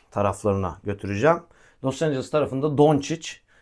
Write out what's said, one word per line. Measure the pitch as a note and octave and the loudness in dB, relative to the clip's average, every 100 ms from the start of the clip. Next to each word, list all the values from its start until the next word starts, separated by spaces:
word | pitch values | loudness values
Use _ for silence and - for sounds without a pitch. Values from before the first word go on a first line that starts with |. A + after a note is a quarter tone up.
| _ | _
taraflarına | G2 G2+ F#2 G#2+ G2 F#2 D2+ | -2 0 0 0 0 -2 -6
götüreceğim. | G2+ G2+ G2 G2+ C#3+ E3+ - _ _ _ | -8 -8 -6 0 2 2 -2 _ _ _
Los | C3 C3 | -6 -2
Angeles | D#3 C3 - | -2 -2 -2
tarafında | D3+ C3+ C3+ D3+ C#3 | -2 -2 -2 0 4
Doncic | D3 C#3+ C#3 D#3+ - - _ _ | 4 4 0 -8 -10 -16 _ _